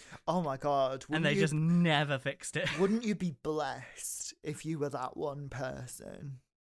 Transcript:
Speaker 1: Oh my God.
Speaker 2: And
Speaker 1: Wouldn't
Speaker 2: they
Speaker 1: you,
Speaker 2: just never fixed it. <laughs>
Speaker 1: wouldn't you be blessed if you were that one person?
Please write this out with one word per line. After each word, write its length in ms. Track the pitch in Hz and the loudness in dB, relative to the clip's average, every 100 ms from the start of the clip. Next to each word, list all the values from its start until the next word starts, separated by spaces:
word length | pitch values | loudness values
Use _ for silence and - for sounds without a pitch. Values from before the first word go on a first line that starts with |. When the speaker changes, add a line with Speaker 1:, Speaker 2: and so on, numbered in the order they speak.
| - - - | -20 -10 -2
Speaker 1:
Oh 140 | 175 | 0
my 160 | 160 135 | 0 -2
God. 360 | 147 139 131 | 2 4 2
Speaker 2:
And 100 | 135 - | 0 -2
Speaker 1:
Wouldn't 140 | 156 190 | 2 4
Speaker 2:
they 80 | 196 | 4
Speaker 1:
you, 60 | |
Speaker 2:
just 120 | 160 | 4
never 640 | 151 160 175 175 147 147 135 | 4 4 6 6 4 4 0
fixed 400 | 143 139 - 151 | -2 -4 -6 -2
it. 100 | - | -2
<laughs> 60 | 147 | 2
Speaker 1:
wouldn't 240 | 196 220 240 | 4 4 2
you 100 | 185 | 0
be 200 | 180 135 | 0 -2
blessed 920 | 156 156 143 123 123 - - - - - | -2 0 0 -4 -10 -10 -8 -6 -8 -8
if 220 | - 147 151 | -8 -6 -4
you 140 | 160 | -2
were 100 | 143 | -2
that 260 | 135 127 - | -2 -6 -4
one 340 | 151 139 143 | -4 -4 -8
person? 880 | 123 131 135 127 - 50 50 143 131 _ _ _ | -6 -4 -6 -10 -10 -12 -12 -12 -12 _ _ _